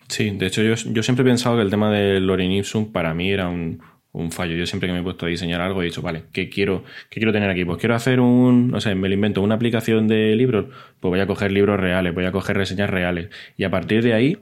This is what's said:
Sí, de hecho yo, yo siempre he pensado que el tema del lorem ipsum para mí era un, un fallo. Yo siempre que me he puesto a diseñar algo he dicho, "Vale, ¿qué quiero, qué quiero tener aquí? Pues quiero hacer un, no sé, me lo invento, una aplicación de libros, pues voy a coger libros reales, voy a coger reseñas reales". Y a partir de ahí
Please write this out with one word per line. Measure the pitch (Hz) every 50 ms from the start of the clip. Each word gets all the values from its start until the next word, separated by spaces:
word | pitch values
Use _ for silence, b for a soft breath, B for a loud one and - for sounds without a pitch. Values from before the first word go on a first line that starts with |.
| _
Sí, | - - - 113 104
de | 101 87 92
hecho | 92 - 113 107
yo, | 110 113
yo | 113 - 123 110 110 113
siempre | - 123 123 127
he |
pensado | 127 120 120 - 123 117
que | 117 104
el | 98
tema | 104 104 107 107
del | 104 104 101 98 98 95 95
lorem | 95 95 92 92 90
ipsum | 95 98 98 - - 110 107 107
para | - 92 85 82 80
mí | 82 87 98
era | 98 98 92 87
un, | 87 87 82 82 82 - B B B B B _
un | - - 85 82
fallo. | 82 - 90 85 82
Yo | 85 87
siempre | 85 - 95 92
que | 92 90
me | 87
he | 87
puesto | 92 85 - 87
a | 85
diseñar | 87 85 92 85 87 87
algo | 87 95 95 95
he | 85
dicho, | 85 - -
"Vale, | - 87 82 78 - - -
¿qué | 95 90 -
quiero, | - 98 101 101 92 90 - B B B B B
qué | - -
quiero | 110 110
tener | 104 104 104 98
aquí? | 92 87 90
Pues | 85 87
quiero | - - 113 117
hacer | 117 - 131 127 127
un, | 123 123 123 123 123 127 123 123 120 123
no | 117 107
sé, | 104 113 95
me | 95 95
lo | 95 98
invento, | 101 104 104 92 95
una | 98 104 110
aplicación | 110 117 117 117 110 - 117 113 110 110
de | 107 110 110 110 107 107
libros, | 113 131 127 110 101 - - B B B B B B
pues | - 92
voy | 90 95
a | 98
coger | 92 95 - 104 98
libros | 98 101 101 101 101 95
reales, | 92 90 90 95 92 87 82
voy | 90 90
a | 92
coger | 95 95 - - 95
reseñas | 98 95 92 95 98 101 98
reales". | 95 92 90 87 87 85 85 - B B B B B
Y | - 98
a | 92
partir | 95 92 85 87 107 113 117
de | 123 113
ahí | 110 123 147 190 -